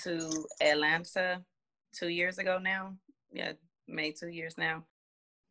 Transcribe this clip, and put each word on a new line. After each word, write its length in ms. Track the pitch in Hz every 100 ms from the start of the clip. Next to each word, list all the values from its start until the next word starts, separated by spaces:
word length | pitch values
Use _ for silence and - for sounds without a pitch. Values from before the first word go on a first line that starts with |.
to 440 | 180 165 160 156 151 -
Atlanta 840 | 151 151 151 165 175 190 185 180 180 _ _ _ _
two 140 | - 175
years 300 | 170 180 185
ago 200 | 190 185
now, 360 | 185 190 190 190 _ _ _
yeah, 200 | - - 160 _ _ -
May, 260 | 156 151
two 160 | 151 170
years 300 | 170 165 160
now, 260 | 160 160 - _ _ _ _ _ _